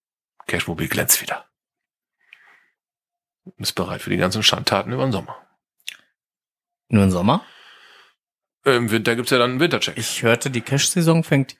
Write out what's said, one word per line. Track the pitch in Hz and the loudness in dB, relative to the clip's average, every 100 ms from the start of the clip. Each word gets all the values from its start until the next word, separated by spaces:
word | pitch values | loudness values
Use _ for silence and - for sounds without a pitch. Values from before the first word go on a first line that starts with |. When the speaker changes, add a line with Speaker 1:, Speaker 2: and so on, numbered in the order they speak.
| _ _ _ - - | _ _ _ -18 -6
Speaker 1:
Cashmobil | 85 - 80 80 | -6 -4 -6 -4
glänzt | - 67 - | -2 0 -2
wieder. | - - - _ _ _ _ _ _ _ _ - _ _ _ _ _ _ _ _ _ _ 185 - | -4 -10 -12 _ _ _ _ _ _ _ _ -20 _ _ _ _ _ _ _ _ _ _ -20 -10
Ist | 95 | -6
bereit | - 90 90 | -4 -6 -6
für | - | -4
die | 95 | -2
ganzen | 92 110 | 0 0
Schandtaten | - - - 98 - | 0 0 0 0 0
über | 131 | -2
den | 135 | -2
Sommer. | 98 - - _ _ _ _ - - _ _ _ _ _ _ _ _ - | -2 -6 -16 _ _ _ _ -20 -20 _ _ _ _ _ _ _ _ 0
Speaker 2:
Nur | 107 | 2
im | 98 | 4
Sommer? | 90 101 180 - - - - - - _ _ _ _ _ _ | 2 2 0 -2 -20 -20 -20 -20 -20 _ _ _ _ _ _
Speaker 1:
Äh, | 135 120 | 2 2
im | 117 | 2
Winter | 113 117 117 | 0 0 -2
gibt's | 117 | 2
ja | 127 | 2
dann | 123 | 2
einen | 127 | 2
Wintercheck. | 131 127 - 117 | 0 0 -4 -6
Speaker 2:
Ich | 110 - | -6 0
hörte, | 117 - 143 | 2 2 0
die | 123 | -4
Cash-Saison | - 139 - 180 165 165 | -2 0 0 2 2 2
fängt | - 139 131 | 4 2 0